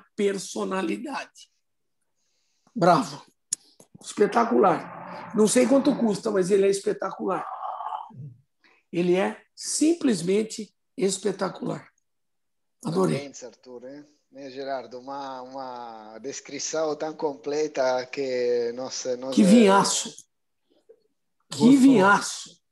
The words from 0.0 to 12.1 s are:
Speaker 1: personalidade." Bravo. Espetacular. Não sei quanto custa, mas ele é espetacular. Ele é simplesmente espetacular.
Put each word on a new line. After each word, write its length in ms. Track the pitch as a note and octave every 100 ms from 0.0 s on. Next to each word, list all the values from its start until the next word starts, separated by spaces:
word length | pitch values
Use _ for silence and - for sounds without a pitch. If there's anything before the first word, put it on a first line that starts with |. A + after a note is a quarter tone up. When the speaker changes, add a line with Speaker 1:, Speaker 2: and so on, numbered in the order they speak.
| _ -
Speaker 1:
personalidade." 1300 | G3 G3 - G#3+ G3 F#3+ F#3+ G3+ C4+ C4 - - - _ _ _ _ _ _ _ _ _ _ _ _ A#3
Bravo. 460 | F3 F3 F#3 D3 - _ _ - _ _ _ -
Espetacular. 1300 | - - G3+ A#3 A#3 A#3+ G3 D#3 - - - - - G#3
Não 120 | G#3+
sei 200 | B3+ A#3
quanto 280 | C4+ C#4 G#3+
custa, 340 | A3+ F#3+ A3+
mas 180 | G3+ F3+
ele 140 | G3+ G3
é 40 |
espetacular. 760 | G3 G#3+ - F#3+ - G#3+ F3 - - - - - - - - D3 - _ _ _ _ _
Ele 240 | E3+ F3+ F3+
é 260 | G#3 A3 _ -
simplesmente 1160 | - - D4+ E4+ D4+ F#3+ E3+ G3+ A3 - G#3 _ _ -
espetacular. 920 | F#3+ F#3+ G#3 F#3+ F#3 - E3 D#3 - _ _